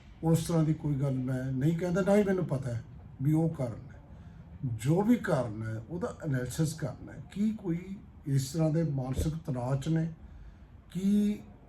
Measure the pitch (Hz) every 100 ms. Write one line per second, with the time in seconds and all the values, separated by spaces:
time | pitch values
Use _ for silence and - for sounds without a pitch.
0 | - - 160 165 165 165 156 151 147 135
1 | 143 131 127 131 135 131 151 165 180 180
2 | 196 208 196 190 165 135 123 117 - -
3 | - - 131 156 165 - 123 - - -
4 | - - - - - - 131 113 127 170
5 | 208 240 - 143 113 104 110 110 - 170
6 | 240 - 160 131 123 - 156 - 127 -
7 | - - - 190 220 214 190 170 - -
8 | - - - 135 - 165 160 156 160 135
9 | 127 127 156 151 - 127 123 135 160 160
10 | 165 - - - - - - - - 170
11 | 196 208 208 208 - -